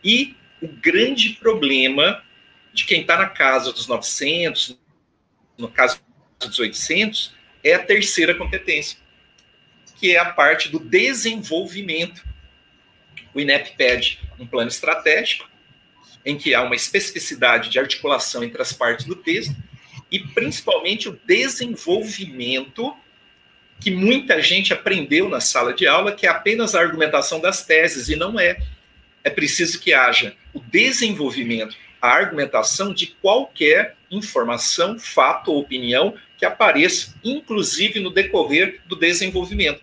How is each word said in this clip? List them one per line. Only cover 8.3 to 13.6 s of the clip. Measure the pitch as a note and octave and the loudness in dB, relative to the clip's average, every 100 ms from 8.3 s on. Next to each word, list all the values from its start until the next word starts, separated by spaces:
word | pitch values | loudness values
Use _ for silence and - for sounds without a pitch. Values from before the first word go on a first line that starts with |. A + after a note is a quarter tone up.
| F3 | 0
competência, | F3 F#3+ F#3 D3+ - - _ _ _ _ _ _ _ _ _ _ | -2 -6 -4 -4 -4 -14 _ _ _ _ _ _ _ _ _ _
que | F#3+ | 2
é | F3 | 4
a | F3 | 2
parte | - C#3+ D#3+ - | 2 2 4 -2
do | D#3+ | -6
desenvolvimento. | B2 F3+ A#3+ C4 A3+ A3 - D#3+ F#3+ F3+ G3 D#3+ E3+ - - - - _ _ _ _ _ _ - - | 0 2 2 -2 -4 -4 -4 -4 -4 -10 -8 -6 -6 -10 -16 -16 -20 _ _ _ _ _ _ -20 -12
O | C#3 | -6
inep | D3 C#3+ | 2 2